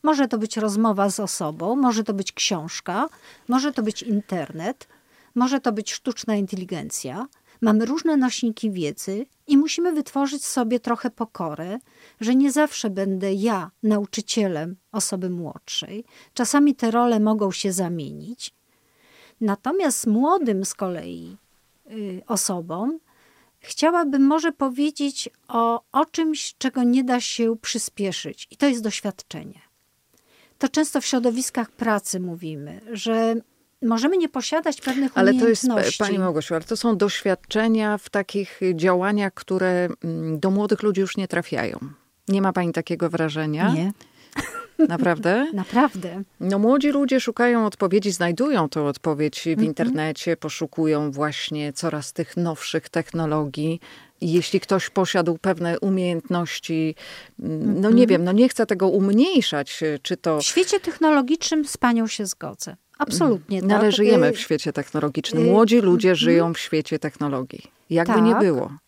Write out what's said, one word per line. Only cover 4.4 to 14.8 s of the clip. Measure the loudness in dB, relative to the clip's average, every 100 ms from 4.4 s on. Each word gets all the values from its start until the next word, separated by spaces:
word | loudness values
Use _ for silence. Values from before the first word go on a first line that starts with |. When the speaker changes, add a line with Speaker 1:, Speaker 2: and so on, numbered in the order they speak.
| -6 -6 -8 -8 -16 _ _ _ _
Speaker 1:
może | 0 0 2
to | -2
być | -4 -6
sztuczna | -8 -8 -6 -2 -2
inteligencja. | -2 -6 -8 -8 -8 -10 -10 -10 -12 _ _ _
Mamy | 2 2 2
różne | 0 2 2
nośniki | 2 0 -4 -2 -4
wiedzy | -4 -6 -6 -8 -8 -8 _ 2
i | 2
musimy | 4 0 0
wytworzyć | -2 -4 -2 -2 -4
sobie | -4 -4 0 -2
trochę | -2 -4 -4
pokorę, | _ -10 -6 -8 -6 -10 -10 _ _ -20 _
że | 2
nie | 4 4
zawsze | 2 0 0 -6
będę | -2 -2 -2 -2
ja | 0 0 -2 -6 _
nauczycielem | 0 0 -2 -8 -4 -2 0 -2 -6 -10